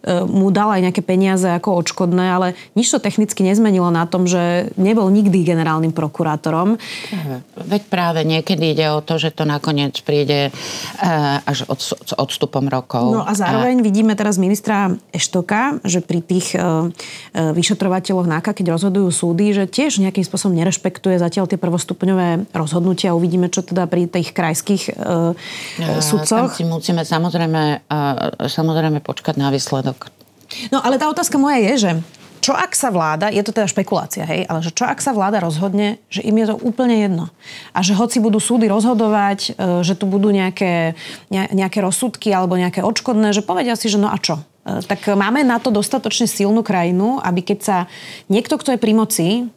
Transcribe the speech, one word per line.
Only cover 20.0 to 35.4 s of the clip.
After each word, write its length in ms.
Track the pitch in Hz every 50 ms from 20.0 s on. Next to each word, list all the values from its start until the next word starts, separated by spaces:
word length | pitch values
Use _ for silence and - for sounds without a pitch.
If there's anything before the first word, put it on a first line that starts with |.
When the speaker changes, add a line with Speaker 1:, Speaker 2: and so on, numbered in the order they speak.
Speaker 1:
nejakým 240 | 190 190 190 196 185
spôsobom 320 | - - - - 202 180
nerešpektuje 640 | 170 165 190 185 - - 196 180 - - 190 185 180
zatiaľ 240 | 175 170 170 202 190
tie 160 | 190 202 185
prvostupňové 880 | - 175 165 175 - - 180 - - 180 190 185 180 175 170 170 196 - - 180 160 151
rozhodnutia. 480 | 147 175 175 190 185 175 - 190 170 165
Uvidíme, 320 | 175 175 165 185 180 175
čo 160 | 180 - 175
teda 240 | - 180 180 180 175
pri 160 | - 175 175
tých 240 | 170 - 175 165 -
krajských, 640 | - - 175 160 156 - - - 202 190 - - -
e, 400 | - - - 175 165 170 165 175 170 - - - - - - - - 165
e, 80 | 160
Speaker 2:
A 80 | 151 151
Speaker 1:
sudcoch. 560 | 151 - - 208 151 - 220 226 247 262 -
Speaker 2:
tam 0 |
si 80 | - 165
musíme 400 | 170 165 165 - - 175 170 160
samozrejme, 800 | 160 175 160 165 175 147 170 170 160 160 160 151 151 147 - _
e, 640 | _ 151 151 143 143 135 - - - - - -
samozrejme 560 | 143 - - 160 160 160 160 160 160 151 147 151
počkať 320 | - 131 - - - 151
na 160 | 143 139 139
výsledok. 560 | 135 139 - - - 135 135 139 127 - - - _ _ - _ _ _ - _ - - 247 220
Speaker 1:
No, 80 | - 269
ale 160 | - 240 269
tá 160 | 269 302 302
otázka 240 | 302 - 339 - -
moja 240 | 285 269 285 294 254
je, 160 | 214 190 269 269 208
že 80 | 185 165 160 165 - - - - - - -
čo 140 | - - 277
ak 180 | - 359 359 - -
sa 160 | - 254 208
vláda, 340 | 180 160 156 156 160 196 208 -
je 80 | - 208
to 80 | 214
teda 160 | 220 233 214
špekulácia, 560 | 185 - - 185 - 208 170 165 - - - 160
hej, 240 | 165 160 165 180
ale 160 | - 165 160 165
že 80 | 165
čo 160 | 160 - 247
ak 160 | 247 277 - -
sa 80 | 285
vláda 320 | 254 208 190 196 214 214